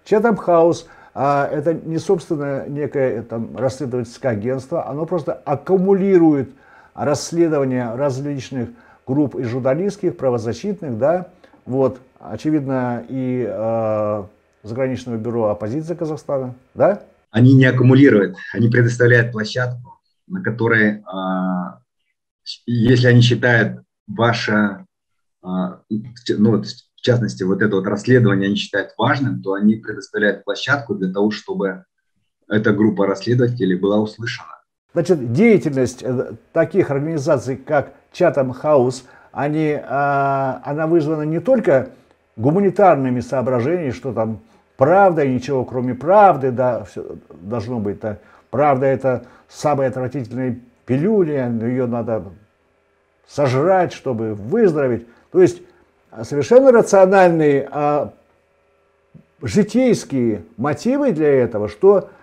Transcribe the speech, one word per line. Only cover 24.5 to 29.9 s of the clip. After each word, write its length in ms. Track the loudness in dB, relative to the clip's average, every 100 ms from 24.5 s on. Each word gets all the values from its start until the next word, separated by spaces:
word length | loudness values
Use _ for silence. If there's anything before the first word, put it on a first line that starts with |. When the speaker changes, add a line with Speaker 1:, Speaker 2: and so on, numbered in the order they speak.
| 0 0 -4 -16 _ _ _ _ _
Speaker 2:
а, 400 | -8 -6 -6 -8 -8
в 340 | -8 -8 -12
ч-, 140 | -6 0
ну 140 | 2
вот, 160 | 2 -4
в 340 | -14 _ _
частности, 420 | -2 0 -2 -4
вот 180 | -4 0
это 140 | 0 0
вот 100 | -2
расследование 600 | -4 2 4 4 2 0
они 80 | -2
считают 360 | -4 -6 -6 -4
важным, 440 | -2 0 -2 -6
то 100 | -6
они 240 | 0 2 0
предоставляют 720 | -4